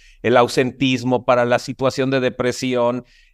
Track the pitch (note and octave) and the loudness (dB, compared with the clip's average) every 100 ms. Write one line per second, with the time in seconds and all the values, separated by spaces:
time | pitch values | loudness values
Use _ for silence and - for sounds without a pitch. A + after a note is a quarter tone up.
0 | - - A2+ B2 A#2+ - B2+ - C3+ B2+ | -20 -6 2 2 2 0 -2 0 -2 0
1 | B2 B2 B2 B2 A#2+ B2 - B2+ C3 C3+ | 0 -2 2 2 2 0 -2 -4 -4 -2
2 | C3 C3+ B2 - B2 A#2+ C3 B2 A#2+ B2 | -2 0 -2 -2 -4 -2 -2 0 0 -2
3 | - _ _ | -10 _ _